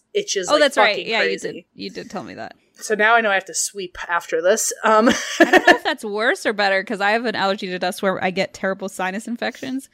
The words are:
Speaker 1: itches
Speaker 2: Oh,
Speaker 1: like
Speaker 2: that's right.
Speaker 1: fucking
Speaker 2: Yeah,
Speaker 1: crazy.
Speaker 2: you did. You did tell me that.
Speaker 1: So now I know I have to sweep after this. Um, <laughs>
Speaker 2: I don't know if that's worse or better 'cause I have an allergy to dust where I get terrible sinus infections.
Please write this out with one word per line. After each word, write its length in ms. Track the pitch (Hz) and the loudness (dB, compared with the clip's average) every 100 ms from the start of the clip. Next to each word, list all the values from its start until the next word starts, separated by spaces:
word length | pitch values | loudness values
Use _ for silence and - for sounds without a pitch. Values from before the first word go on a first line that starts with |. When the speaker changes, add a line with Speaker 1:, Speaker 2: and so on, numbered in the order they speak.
| _ | _
Speaker 1:
itches 360 | - - 202 180 | -6 -4 -4 0
Speaker 2:
Oh, 40 | |
Speaker 1:
like 80 | 202 | 2
Speaker 2:
that's 160 | 196 - | 4 4
right. 180 | 214 196 | 2 2
Speaker 1:
fucking 120 | - | -2
Speaker 2:
Yeah, 120 | 226 | -2
Speaker 1:
crazy. 280 | 196 196 - | -2 -4 -8
Speaker 2:
you 60 | |
did. 120 | 151 - - | -12 -16 -14
You 140 | 196 | -12
did 180 | 190 - | -12 -12
tell 140 | 202 | -12
me 100 | 113 | -12
that. 220 | 98 110 - _ _ | -12 -14 -16 _ _
Speaker 1:
So 180 | - 208 | -4 0
now 200 | 214 233 | 4 4
I 60 | |
know 80 | 220 | 4
I 60 | 190 | 0
have 100 | 185 | -2
to 80 | |
sweep 420 | 160 - 202 180 - - | -6 -6 -8 -12 -10 -4
after 320 | 170 - 160 | -4 -2 0
this. 320 | 175 220 - - | 2 2 0 -2
Um, 260 | 220 220 233 | 2 4 4
<laughs> 300 | - - - | 2 0 2
Speaker 2:
I 120 | - | 4
don't 160 | 349 - | 6 6
know 80 | 480 | 4
if 80 | |
that's 200 | - 302 | 2 -4
worse 420 | 214 202 226 381 285 | -4 -2 0 0 -2
or 60 | |
better 300 | 202 202 190 | 0 2 0
'cause 160 | 190 202 | -2 -2
I 120 | 202 | 0
have 140 | 220 240 | 0 0
an 100 | 127 | -2
allergy 320 | 196 196 185 | -2 -2 -4
to 100 | 180 | -4
dust 220 | 180 175 | -4 -2
where 200 | 196 185 | -2 0
I 80 | 185 | -2
get 220 | 185 185 - | -2 -4 -4
terrible 340 | 190 190 190 | -6 -4 -8
sinus 380 | - 185 196 220 | -6 -6 -6 -8
infections. 600 | 233 214 - 262 262 - | -8 -8 -8 -8 -10 -10